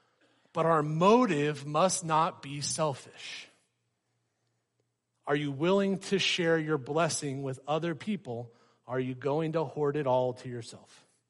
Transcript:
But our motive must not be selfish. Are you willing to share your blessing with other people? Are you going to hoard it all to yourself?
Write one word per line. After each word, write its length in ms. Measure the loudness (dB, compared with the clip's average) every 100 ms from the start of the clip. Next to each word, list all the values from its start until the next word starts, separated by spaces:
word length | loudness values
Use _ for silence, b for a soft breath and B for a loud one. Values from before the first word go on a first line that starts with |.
| b b b b _
But 140 | 0 2
our 180 | 2
motive 800 | 2 4 6 8 6 2 0 -2 -2
must 380 | 2 2 2
not 380 | 0 2 2 -2
be 180 | -10 -8
selfish. 880 | -6 -2 -2 -2 -12 -18 -16 -14 -18 _ _ _ _ _ _ _ _ _ _ _ _ _ _ _ _ _ -4
Are 100 | -2
you 160 | -2
willing 480 | -2 0 2 2 -2
to 200 | -2 0
share 380 | 0 0 2 2
your 200 | 2 -2
blessing 640 | 0 0 0 0 -4 -6
with 180 | -6 -8 -4
other 280 | -2 -2 -4
people? 580 | -6 -6 -6 -10 -10 b b b -6
Are 140 | -4
you 160 | -2 -4
going 380 | -2 0 0
to 100 | -2
hoard 320 | -4 -2 0 0
it 120 | 2
all 260 | 2 2
to 160 | -4 -10
yourself? 560 | -10 -12 -18 -20 -20 _ _